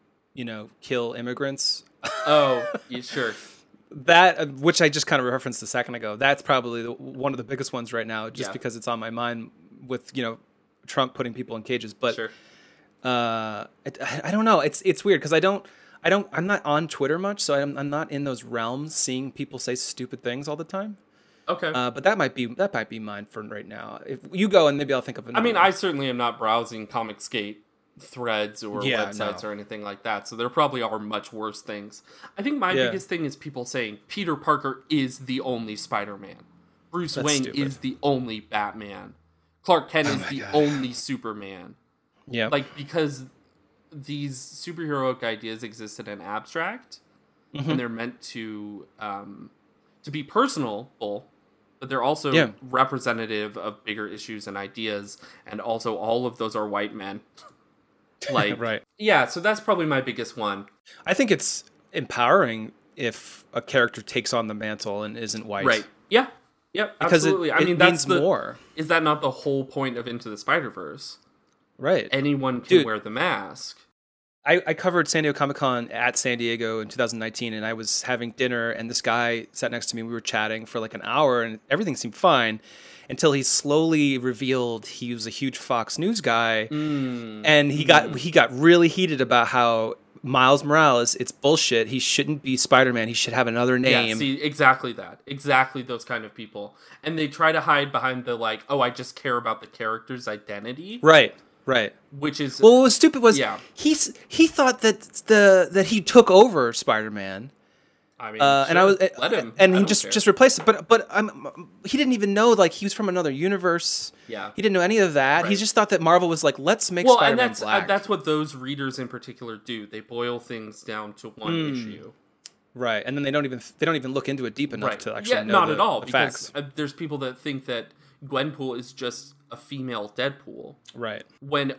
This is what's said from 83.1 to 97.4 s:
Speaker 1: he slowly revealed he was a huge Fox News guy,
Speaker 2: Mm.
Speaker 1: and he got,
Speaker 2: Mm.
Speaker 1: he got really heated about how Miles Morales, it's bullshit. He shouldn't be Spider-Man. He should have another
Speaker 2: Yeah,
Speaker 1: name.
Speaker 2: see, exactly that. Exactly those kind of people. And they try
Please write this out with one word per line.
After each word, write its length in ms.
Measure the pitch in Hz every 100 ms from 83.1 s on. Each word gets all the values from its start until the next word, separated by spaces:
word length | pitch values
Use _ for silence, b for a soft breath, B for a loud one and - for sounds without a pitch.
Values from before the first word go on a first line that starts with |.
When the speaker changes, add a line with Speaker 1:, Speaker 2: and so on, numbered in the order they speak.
| 131 160
Speaker 1:
he 100 | 143
slowly 760 | 127 - 143 147 165 156 143 131
revealed 680 | 127 113 131 131 120 113 104
he 280 | - 120
was 120 | 117 110
a 40 |
huge 260 | - 135 127
Fox 400 | - 123 113 -
News 220 | 180 220
guy, 480 | 135 117 113 110 113
Speaker 2:
Mm. 720 | 151 151 143 131 123 113 107
Speaker 1:
and 280 | 151 151 143
he 120 | 147
got, 240 | 160 151 -
Speaker 2:
Mm. 60 | 135
Speaker 1:
he 120 | 165
got 260 | 160 117 127
really 320 | 160 175 170
heated 320 | 175 180 139
about 280 | 120 120 117
how 480 | 127 120 113 110 - _ -
Miles 420 | 127 131 127 143
Morales, 500 | 147 151 156 123 120 -
it's 140 | 123
bullshit. 560 | - 139 160 - 117 110
He 120 | 131
shouldn't 420 | - - 139 147
be 140 | 135 127
Spider-Man. 500 | - 127 131 120 110
He 80 |
should 180 | 113 -
have 140 | 120 117
another 300 | 117 127 127
Speaker 2:
Yeah, 260 | 127 120
Speaker 1:
name. 160 | 117 110
Speaker 2:
see, 240 | 135 143
exactly 500 | 147 147 135 131 127
that. 260 | 104 90 80 -
Exactly 560 | 139 143 131 131 135
those 220 | 127 117
kind 200 | - 117
of 100 | 107
people. 420 | - 107 107 101 B B B
And 120 | 151 160
they 120 | 151
try 240 | 139